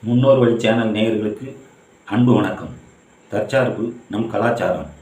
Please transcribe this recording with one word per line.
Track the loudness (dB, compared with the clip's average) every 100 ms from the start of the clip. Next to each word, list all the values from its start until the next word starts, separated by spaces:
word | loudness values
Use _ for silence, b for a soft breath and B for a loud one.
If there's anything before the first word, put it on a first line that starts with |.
முன்னோர் | 0 2 4 6
வழி | 4 2
சேனல் | 2 0 0
நேயர்களுக்கு | 0 0 -2 -4 -6 -12 -16 -20 _ _ _
அன்பு | -6 0 4
வணக்கம். | 4 2 -6 -12 -16 -20 _ _ _ _
தற்சார்பு | -6 -2 0 0 -2 -6 -8 -10
நம் | -6 -4
கலாச்சாரம் | 0 0 0 -2 -4 -8 -16